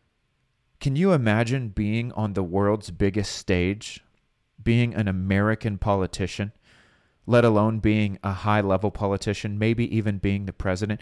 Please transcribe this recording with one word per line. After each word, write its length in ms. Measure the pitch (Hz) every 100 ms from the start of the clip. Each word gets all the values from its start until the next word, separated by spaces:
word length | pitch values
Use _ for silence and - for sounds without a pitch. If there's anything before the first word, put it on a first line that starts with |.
| _ _ _ _ _ _ _ -
Can 160 | 139 139
you 160 | 190
imagine 560 | 160 113 107 117 135 117
being 440 | 95 104 113 120
on 220 | - 107
the 80 | 98
world's 480 | 90 95 101 104 98
biggest 440 | 82 98 101 98
stage, 720 | - - 90 90 104 - - _ _ _ _ _ _
being 320 | 113 117 120
an 140 | 104 101
American 720 | 92 95 98 107 110 113 98
politician, 760 | 107 98 90 - 92 - 104 - _ _ _ _ _ _ -
let 180 | 120
alone 360 | 117 104 110 110
being 380 | 107 107 104 98
a 100 | 101
high-level 580 | 92 107 104 98 95 101
politician, 680 | - 101 98 - 101 107 101
maybe 380 | 110 117 - 110
even 220 | 107 98
being 280 | 98 101 98
the 60 |
president? 480 | - 98 92 107 104